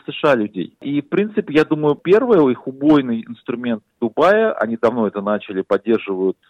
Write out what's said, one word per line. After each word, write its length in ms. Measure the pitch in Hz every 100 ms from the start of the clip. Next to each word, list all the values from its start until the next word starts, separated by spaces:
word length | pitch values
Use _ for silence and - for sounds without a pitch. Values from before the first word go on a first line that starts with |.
| -
С 60 |
Ш 200 | - 151
А 40 | 123
людей. 400 | 104 92 - _
И, 180 | 135 143
в 80 | 139
принципе, 460 | 175 214 208 202
я 100 | 147
думаю, 300 | 156 151 151
первый 580 | 143 165 214 254 196 135
их 140 | 120 135
убойный 580 | 135 147 147 131 113 113
инструмент 560 | 113 - 117 123 110 - -
Дубая, 500 | 113 143 170 214 220
они 240 | - 110 113
давно 300 | 113 120 104
это 160 | 104
начали, 400 | 98 104 - 95
поддерживают, 720 | - 98 113 110 98 92 95 -